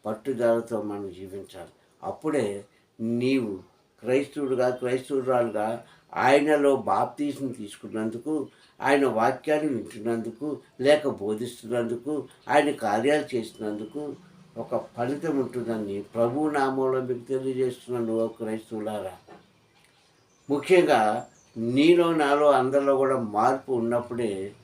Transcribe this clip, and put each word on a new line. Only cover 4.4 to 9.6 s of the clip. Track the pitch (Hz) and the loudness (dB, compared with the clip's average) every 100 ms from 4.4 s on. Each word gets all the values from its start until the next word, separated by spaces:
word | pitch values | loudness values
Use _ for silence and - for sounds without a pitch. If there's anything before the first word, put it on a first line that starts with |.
| 135 127 127 | -2 0 0
క్రైస్తవురాలుగా | 127 127 131 127 139 127 123 117 104 107 117 - - _ | 0 -2 -2 -2 -4 2 2 2 0 -2 -4 -10 -20 _
ఆయనలో | - 123 143 147 147 143 131 | 0 4 4 6 4 4 4
బాప్తీసం | 101 98 120 - 147 135 135 | 2 0 0 -4 -6 -4 -8
తీసుకున్నందుకు, | 113 104 - 110 110 110 117 151 156 131 _ _ _ | -8 -14 -14 -10 -6 -4 -6 -4 -4 -4 _ _ _
ఆయన | 135 143 135 | 2 4 4
వాక్యాన్ని | 110 120 131 - 151 | 2 2 0 -2 0